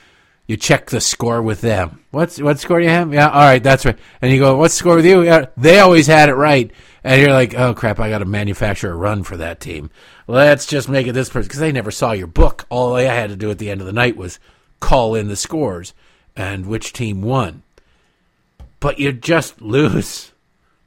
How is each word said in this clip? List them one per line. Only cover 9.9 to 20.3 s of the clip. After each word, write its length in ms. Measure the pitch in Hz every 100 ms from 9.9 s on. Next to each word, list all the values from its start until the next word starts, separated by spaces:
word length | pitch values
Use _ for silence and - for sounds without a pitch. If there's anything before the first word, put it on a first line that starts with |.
| _ _ _ -
Let's 400 | 120 147 143 -
just 240 | 147 127
make 160 | 135 123
it 60 |
this 180 | 127 127
person," 180 | 123 107
'cause 100 | 135
they 140 | 160
never 180 | 135 107
saw 220 | - 120
your 140 | 107 87
book. 400 | - - - -
All 260 | 123 123 123
I 80 |
had 260 | 131 120 107
to 60 | 98
do 140 | 107
at 60 | 101
the 140 | 104
end 100 | 98
of 60 | 95
the 80 |
night 200 | 104 123
was 240 | 110 90 - _ _ _ _
call 360 | - 143 113
in 140 | 110 104
the 80 | 101
scores 580 | - 160 135 90 92 _ _ _ _ -
and 280 | 95 98 92
which 260 | 113 -
team 300 | - 117 98
won. 400 | 107 131 98 - _ _ _ _ _ _ _ _ _ _ - _
But 200 | 143 143
you 140 | 139
just 480 | 127 143 165 - _
lose. 720 | 107 127 156 101 101 - -